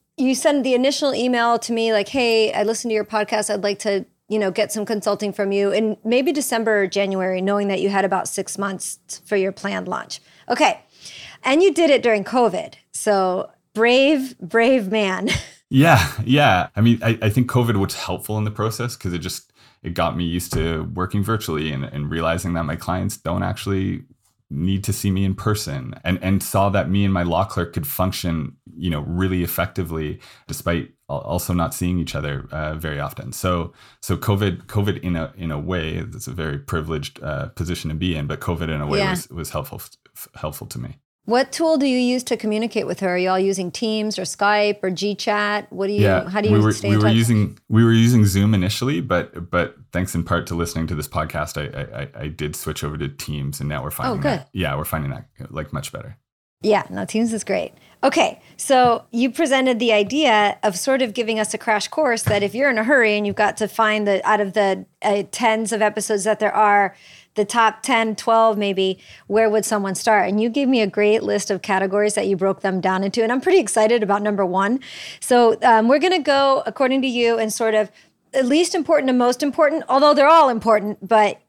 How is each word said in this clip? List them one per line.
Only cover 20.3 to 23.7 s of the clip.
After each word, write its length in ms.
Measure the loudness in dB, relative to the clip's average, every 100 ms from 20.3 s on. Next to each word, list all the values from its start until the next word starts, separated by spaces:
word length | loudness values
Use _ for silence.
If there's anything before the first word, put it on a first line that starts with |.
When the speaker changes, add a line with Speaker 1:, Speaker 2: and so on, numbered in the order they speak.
| -4 -4
Speaker 2:
to 300 | -2 -2 -2 -6
working 300 | -6 -2 -2
virtually 480 | -2 -2 -2 -4 -4
and, 120 | -6 -6
and 240 | -6 -6
realizing 440 | -2 0 -2 -2
that 100 | -4
my 120 | -4 -6
clients 420 | -6 -4 -4 -6
don't 260 | -6 -4
actually 600 | -4 -4 -4